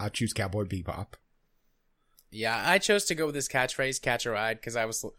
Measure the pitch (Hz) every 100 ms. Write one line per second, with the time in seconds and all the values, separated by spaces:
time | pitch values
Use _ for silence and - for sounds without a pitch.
0 | 104 - 113 - 98 101 95 98 87 85
1 | 98 - _ _ _ _ _ _ _ _
2 | _ _ _ 107 110 113 107 190 - 202
3 | - 160 156 143 135 135 127 - 135 131
4 | - 120 120 107 110 113 - 117 113 110
5 | 117